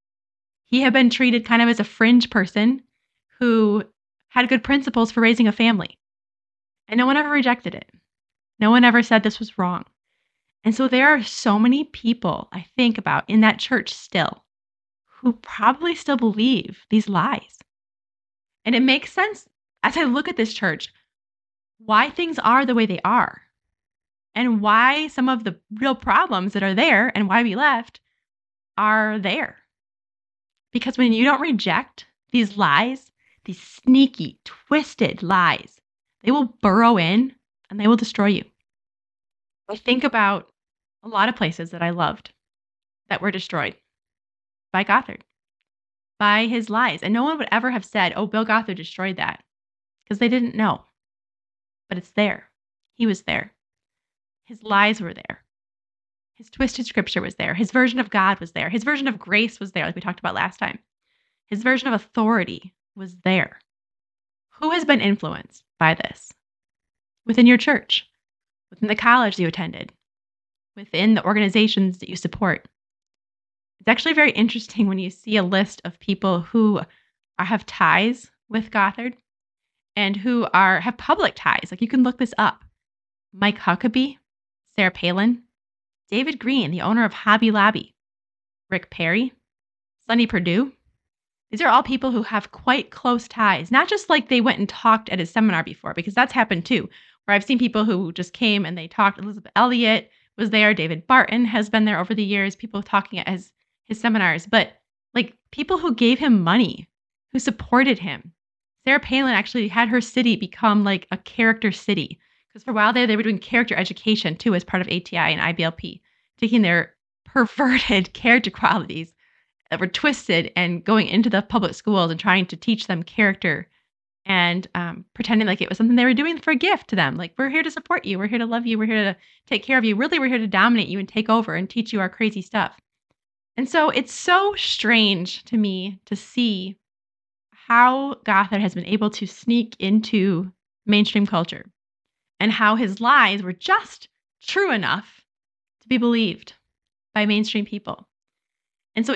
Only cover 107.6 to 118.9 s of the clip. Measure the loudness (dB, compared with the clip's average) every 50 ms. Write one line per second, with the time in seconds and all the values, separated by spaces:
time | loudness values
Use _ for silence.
107.6 | -4 0 2 2 4 2 0 -2 -4 -10 -12 -12 -14 -20 _ _ _ _ _ _
108.6 | _ _ _ _ -2 0 0 0 0 -2 -2 0 0 2 0 0 -2 -2 -4 -4
109.6 | -4 -2 0 0 0 2 2 -2 -2 0 -2 0 2 2 2 0 -2 -10 -8 0
110.6 | 0 2 2 4 2 0 -2 -4 -4 -8 -12 -12 _ -12 -2 0 2 2 2 2
111.6 | 0 -4 -4 -4 -4 -4 -2 -2 -4 -8 -12 _ _ _ _ _ _ _ _ -16
112.6 | -8 -4 0 2 2 2 2 2 2 2 2 0 0 -2 -2 -4 -6 -2 0 0
113.6 | 0 0 -2 -2 -2 -4 -6 -6 -2 0 0 0 0 -4 -6 -2 -2 0 0 0
114.6 | -2 -4 -4 -4 -2 -2 -4 -6 -6 -6 -4 -2 0 0 0 0 -2 -4 -2 -2
115.6 | -4 -4 -4 -8 -16 -16 -16 -18 _ _ _ _ _ _ _ -6 -4 0 2 2
116.6 | 2 4 2 0 -2 -4 _ _ _ _ _ _ _ -6 -2 0 0 0 0 -2
117.6 | 0 2 2 0 0 0 0 0 -2 -2 -8 -4 2 2 2 2 2 -4 -8 -2
118.6 | 0 0 0 0 -4 -6